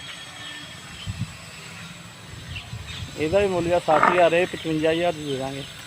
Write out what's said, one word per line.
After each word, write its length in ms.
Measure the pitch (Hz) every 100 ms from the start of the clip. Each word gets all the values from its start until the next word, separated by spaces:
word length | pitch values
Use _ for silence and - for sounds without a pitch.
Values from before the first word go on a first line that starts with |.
| - - - - - - - - - - - - - - - - - - - - - - - - - - - - - - - -
ਇਹਦਾ 200 | 156 190
ਵੀ 100 | 202
ਮੁੱਲ 240 | 180 170
ਆ 60 | 175
ਸੱਠ 320 | 170 156 -
ਹਜ਼ਾਰ, 220 | 175 170
ਇਹ 140 | 170 180
ਪਚਵੰਜਾ 440 | 165 165 156 160
ਹਜ਼ਾਰ 220 | 165 175
ਦੀ 120 | 156
ਦੇ 140 | 147 131
ਦਾਂਗੇ। 260 | 135 139 139 -